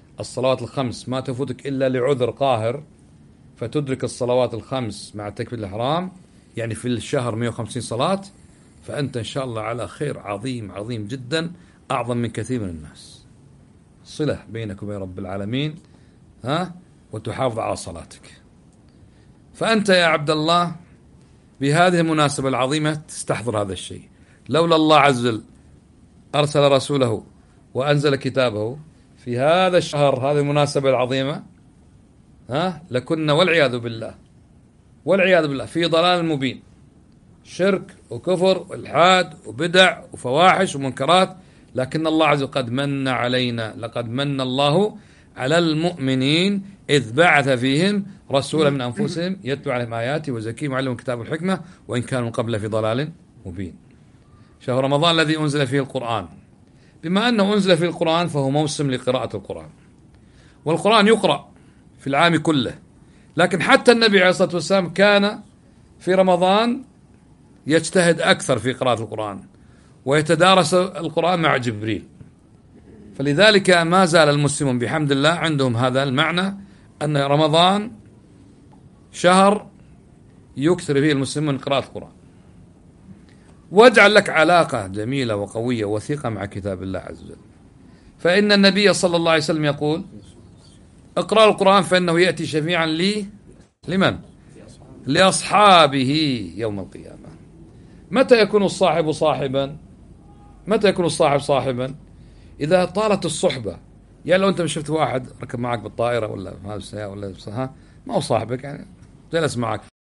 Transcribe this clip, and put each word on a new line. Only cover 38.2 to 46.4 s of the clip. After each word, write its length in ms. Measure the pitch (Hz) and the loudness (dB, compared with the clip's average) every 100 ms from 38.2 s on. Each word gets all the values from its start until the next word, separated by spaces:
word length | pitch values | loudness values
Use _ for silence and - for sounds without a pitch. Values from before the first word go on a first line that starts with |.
| 175 180 190 180 - | -2 0 2 0 -4
وإلحاد 640 | 123 117 143 180 185 175 - - | -14 -4 2 4 4 0 -8 -12
وبدع 560 | 113 170 175 185 - - | -6 0 4 4 2 -12
وفواحش 600 | - 123 143 185 165 190 139 | -10 -2 4 6 4 0 -4
ومنكرات. 640 | 135 123 139 180 190 - - - - 113 | -6 -4 2 4 2 -4 -20 -20 -12 -6
لكن 320 | 143 160 160 | -4 -2 0
الله 200 | 160 156 | 2 4
عز 160 | 147 | 2
وجل 80 | 135 | 0
قد 200 | 139 117 | -4 -4
من 360 | 127 143 139 131 | -4 -2 -2 -2
علينا، 680 | 117 123 127 123 117 110 107 | -2 0 0 -2 -4 -8 -10
لقد 320 | 113 123 113 | -10 -8 -6
من 320 | 123 143 135 | -4 -4 -4
الله 560 | 127 127 143 165 208 - - - _ - | -4 0 2 2 0 -4 -20 -20 _ -8
على 200 | 131 165 | 0 2
المؤمنين 1040 | 165 156 170 175 131 131 135 160 | 2 0 -2 -2 -2 0 0 0